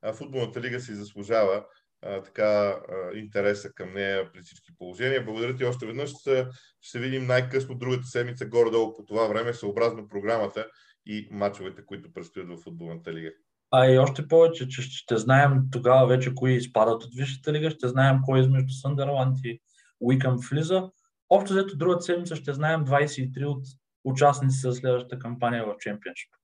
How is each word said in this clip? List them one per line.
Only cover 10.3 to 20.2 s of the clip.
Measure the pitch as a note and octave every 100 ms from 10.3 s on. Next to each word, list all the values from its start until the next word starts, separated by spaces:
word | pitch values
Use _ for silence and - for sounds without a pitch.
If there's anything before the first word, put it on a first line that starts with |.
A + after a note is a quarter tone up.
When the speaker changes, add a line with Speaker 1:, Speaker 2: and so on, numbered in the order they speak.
| A2+ G2+ G#2+ A2 _ _ _ -
Speaker 1:
и | G#2+ G#2
мачовете, | G#2 G2+ G2 F#2+ F#2+ F#2+
които | G2 E2
предстоят | - E2+ - F2+
в | E2+
футболната | D#2+ E2+ E2+ E2+ E2+
лига. | E2 E2 - _ _ _
Speaker 2:
А | C3 C3
и | C3
още | C3 C3+ D3+
повече, | E3 E3 E3 C3
че | C3
ще, | C3
ще | - - A2+
знаем | A2+ C3+ C#3+ C3+ C3
тогава | B2 B2 C3 B2
вече | B2+ C3
кои | - B2+
изпадат | B2+ - A2 A2 A2+
от | B2
Висшата | B2 C3+ - D3+
лига, | D3+ D#3
ще | D#3 B2
знаем | C3 C3+ C3+
кой | C3 C3
измежду | C3 C3+ C3
Съндърланд | - C3+ C#3 C#3 C#3 C3 B2+
и | B2 A#2 _ _ _ _
Уикъм | A#2+ C3